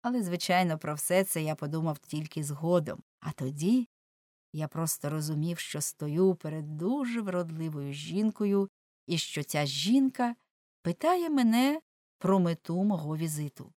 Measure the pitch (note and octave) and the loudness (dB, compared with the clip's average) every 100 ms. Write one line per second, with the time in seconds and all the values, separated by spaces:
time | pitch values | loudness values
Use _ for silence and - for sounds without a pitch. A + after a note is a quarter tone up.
0 | A#3+ B3 F#3 F3 - F3+ F3+ D#3 D#3 D3 | 0 0 0 -2 4 4 4 0 -4 -4
1 | - F3+ F#3+ E3+ D#3 D3+ D3+ D#3+ D#3+ D3 | 2 2 2 0 -2 -2 -4 -2 -2 -4
2 | - D3+ D#3 - D3 C#3+ E3 F3 D#3 - | -6 -6 -4 -6 -4 -2 2 2 0 -10
3 | _ _ - - C3 C#3+ F3 B3+ A#3 _ | _ _ -10 -6 -6 0 4 4 2 _
4 | _ _ _ _ _ D3+ D#3 D#3+ E3 - | _ _ _ _ _ -8 -6 -4 -4 -2
5 | D3 D#3 D3+ D3+ E3 E3+ - D3+ - - | -4 -4 -2 -2 -2 -4 -6 -6 -6 -6
6 | D3 D#3 F#3+ F3 D#3 D#3 D3+ D3+ F3+ C#4 | -4 2 2 2 -6 -8 -8 -4 -2 -2
7 | B3 A#3 G3+ F3+ E3+ D#3+ D#3+ D3+ C#3 C#3+ | -2 -4 -2 -2 -4 -6 -6 -6 -8 -8
8 | D#3 F3+ G#3+ - G#3 G3 G3 _ _ _ | -6 -2 -2 0 2 2 0 _ _ _
9 | - E3 - D3 C#3+ D3+ C#3+ C#3 E3+ C4 | -4 -4 -2 -6 -4 -2 -2 -2 2 4
10 | C4+ - A#3+ A#3 _ _ _ _ E3+ E3+ | 4 2 -4 -4 _ _ _ _ -4 0
11 | D#4+ F4+ E4 C#4+ A#3 A3+ C4+ D#4 _ _ | 2 2 2 4 6 6 4 0 _ _
12 | _ _ F3+ G3 F3 E3 - E3+ G3+ F3+ | _ _ 2 4 4 0 -2 0 2 0
13 | D3+ D#3 E3 D3+ D3 - - | -2 -4 -4 -4 -6 -8 -18